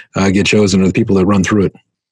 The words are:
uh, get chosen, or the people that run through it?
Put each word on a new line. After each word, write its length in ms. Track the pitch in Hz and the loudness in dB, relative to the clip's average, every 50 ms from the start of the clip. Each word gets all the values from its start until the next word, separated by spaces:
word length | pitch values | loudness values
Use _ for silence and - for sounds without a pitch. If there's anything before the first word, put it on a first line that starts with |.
| - _ - | -20 _ -6
uh, 160 | 95 98 98 | -2 -2 0
get 160 | 95 104 - | 0 0 0
chosen, 360 | - - 107 104 95 95 95 | 0 0 0 0 2 0 0
or 40 | 95 | 0
the 60 | 92 | 0
people 240 | - 120 107 - 98 | 0 -2 -2 0 0
that 100 | 95 90 | 0 0
run 160 | 98 104 98 | 0 0 0
through 220 | 87 - 104 104 92 | 0 0 0 0 0
it? 100 | - - - _ _ _ _ _ _ | -2 -4 -10 _ _ _ _ _ _